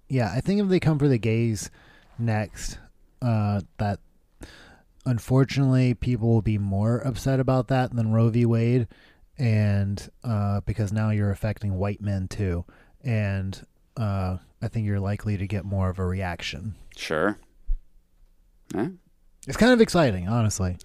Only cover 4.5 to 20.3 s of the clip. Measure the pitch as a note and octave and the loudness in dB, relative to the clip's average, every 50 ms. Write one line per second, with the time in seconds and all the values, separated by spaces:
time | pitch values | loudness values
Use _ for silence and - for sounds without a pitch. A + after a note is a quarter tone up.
4.5 | - - - - - - _ _ _ _ - C3 B2 G#2+ - - B2+ C3 C3+ - | -20 -20 -20 -20 -20 -20 _ _ _ _ -4 -2 -2 -2 0 2 2 4 4 2
5.5 | - C#3 C#3 C3 C3 B2+ B2+ B2 A#2+ - - B2 B2 G#2+ A2 A#2 A#2 A2+ F#2+ A2+ | 2 2 2 4 4 4 4 2 2 0 -2 -2 -2 0 2 4 4 4 4 2
6.5 | G#2+ G2+ G2+ G2 G2 G2 G#2 A2+ A#2+ A#2 - C3+ A2+ - - C#3 C3+ C3 C3 B2+ | 0 0 0 0 0 0 2 2 0 0 -2 -2 -4 -2 -2 0 0 0 2 2
7.5 | C3 C3 B2 - C3+ B2+ B2+ - B2 A#2+ A2+ A2 A2 A2+ A#2 A2+ G#2+ A#2+ A#2+ A2+ | 2 0 2 2 0 0 0 0 -2 -2 0 2 4 4 4 4 4 4 2 4
8.5 | A#2 A2+ A#2 A#2+ B2 B2 A2+ - - - - - _ _ _ _ _ - C3 A2+ | 4 2 2 2 2 2 0 -2 -6 -14 -20 -20 _ _ _ _ _ -2 0 2
9.5 | A2 G#2+ G#2+ G#2 G2+ G2+ G2 G2 G2+ - - - - _ - B2 A2 G2+ G#2 G2+ | 4 4 4 2 2 2 0 -2 -4 -6 -8 -12 -18 _ -6 -4 -2 0 0 0
10.5 | G2+ G2+ - - G2+ - G#2+ F#2+ G#2 G#2+ A2 G#2+ G#2+ G#2 G2+ G2+ G2 - - G#2+ | -2 -2 -2 -4 -4 -2 -2 -2 0 0 0 0 2 2 2 0 0 -2 -2 -4
11.5 | G#2 - - G2+ F#2+ F#2 G2+ G2+ G#2 - G2+ G#2 G2 F#2+ F#2 F#2 - G#2+ G2+ F#2 | -4 -4 -4 -4 -2 -2 -2 -2 -4 -4 -4 -4 -2 -2 -4 -4 -4 -4 -2 -2
12.5 | F2 E2+ - - - - - _ _ _ - B2+ A2+ G#2+ G#2 G2 G2 F#2+ F#2+ F#2+ | -2 -2 -4 -8 -14 -20 -20 _ _ _ -4 -2 -2 0 0 0 -2 -2 -4 -6
13.5 | F#2+ - - - _ _ _ _ - - A2 G2+ G2 G2 F#2 F#2 F#2 F2+ - _ | -8 -10 -14 -20 _ _ _ _ -8 -4 -2 -2 -2 -2 -2 -2 -4 -6 -8 _
14.5 | _ - A#2 A2+ - A#2+ G#2+ G#2 G2+ G2 F#2+ G2 G#2 - - G#2+ G#2 F2+ G2 F#2 | _ -10 -8 -6 -4 -2 -2 0 0 0 0 -2 -2 -4 -2 -2 -2 -2 -2 -4
15.5 | G#2+ G2 F2 G2 G2 F#2+ F#2+ F#2 F2 F#2 F#2 F#2 F#2 G2 F#2+ F2 E2+ - - - | -4 -4 -4 -2 -2 0 0 0 0 -2 -2 -2 -2 -2 -4 -6 -6 -8 -8 -10
16.5 | - D2+ F#2+ A2 F2 - - - - - - - D#2+ D#2 F2+ G#2 G2+ - - _ | -10 -8 -8 -10 -10 -12 -14 -20 -16 -12 -6 -4 0 0 0 0 0 -2 -8 _
17.5 | _ - - - - - - - - - _ _ _ _ - - _ _ _ _ | _ -8 -4 -2 -2 -2 -4 -8 -20 -20 _ _ _ _ -20 -20 _ _ _ _
18.5 | _ _ _ - - F#2 A#2+ F3+ F#3 - _ _ _ _ _ _ _ _ - - | _ _ _ -8 -6 -4 -4 -4 -6 -10 _ _ _ _ _ _ _ _ -12 -6
19.5 | C3 - G#3+ B3 B3+ A3+ A3 - - F3 D#3 B2 F#2 F#2 F2 F#2+ | 0 2 4 6 6 6 4 4 4 4 4 2 2 0 -2 -2